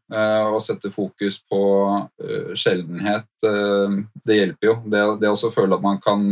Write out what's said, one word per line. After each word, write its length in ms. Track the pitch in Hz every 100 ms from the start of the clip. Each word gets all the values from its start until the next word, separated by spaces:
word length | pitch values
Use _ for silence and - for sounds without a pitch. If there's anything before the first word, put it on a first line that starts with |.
| _
eh, 380 | 110 107 107 107
og 140 | 107
sette 240 | 110 98 101
fokus 540 | 101 95 - 101 -
på, 160 | _ 98 98 98 98 101 - -
eh, 300 | - - 98 95
sjeldenhet, 720 | 117 90 82 87 101 107 110 _
eh, 540 | 110 104 101 101 101 98 107 -
det 140 | - 107
hjelper 320 | 92 - 107
jo. 60 | 117 110
Det, 140 | 104 104 104
det 120 | 104
også 200 | 101 -
føle 240 | - 95 92
at 80 |
man 160 | 98 98
kan, 300 | - 104 101